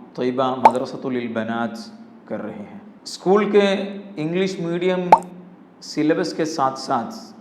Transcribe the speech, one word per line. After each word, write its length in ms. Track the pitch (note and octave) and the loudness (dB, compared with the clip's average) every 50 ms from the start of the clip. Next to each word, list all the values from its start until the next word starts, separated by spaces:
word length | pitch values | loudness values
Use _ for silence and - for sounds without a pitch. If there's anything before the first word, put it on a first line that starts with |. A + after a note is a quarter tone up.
| - - - | -16 -12 -6
तैयबा 400 | - B2+ B2+ B2 B2+ C3+ B2+ C3 | -2 -2 0 0 2 0 0 4
मदरसतुल 720 | C3 A#2 A#2+ A#2+ B2+ C3+ C3 E3 D3+ - C3+ B2+ B2 A#2+ A#2 | 6 6 6 6 4 0 -4 -6 -6 -6 -4 -4 -2 -4 -4
बनात 500 | A2 A2 A2 A2 A#2 A#2 A#2 A2+ G#2+ - - - - - - - - - - - | -2 -4 -2 -2 -2 -2 -2 -4 -4 -8 -12 -14 -16 -18 -20 -20 -20 -20 -14 -10
कर 120 | A2 G#2 | -10 -8
रहे 160 | G2+ - - | -8 -8 -10
हैं। 380 | - G2+ - - - - - - - - | -10 -12 -14 -14 -16 -18 -18 -20 -18 -14
स्कूल 480 | - - - - F3 G3 G#3 G#3 - G#3 | -14 -12 -2 4 6 6 6 6 6 6
के 180 | G3+ G3+ G3 G3 G3+ - - - - - - - D3+ D3+ | 6 6 6 4 2 0 -4 -8 -10 -12 -10 -6 -4 -4
इंग्लिश 380 | D#3 E3+ F3+ G3 F#3 F#3 F#3+ | 0 2 2 2 2 0 -2
मीडियम 500 | F3 E3+ E3+ F3 F3 F#3 F#3 F3+ F3+ F3+ - - - - - - - - - - - - - - | -2 -2 0 0 2 2 2 2 0 0 -2 -4 -4 -8 -14 -18 -20 -20 -20 -20 -20 -20 -20 -20
सिलेबस 520 | - - - D3+ D3 D3+ E3 E3+ F#3 - - | -18 -8 -4 0 0 2 2 0 -2 -4 -4
के 120 | - E3 | -4 -4
साथ 320 | D3+ - - C3+ C3 C3 | -4 -2 0 0 -2 -2
साथ 600 | - - - C#3+ A#2+ A2+ G#2+ - - - - - - | -4 -4 -4 -2 -2 -2 -4 -10 -12 -16 -18 -20 -20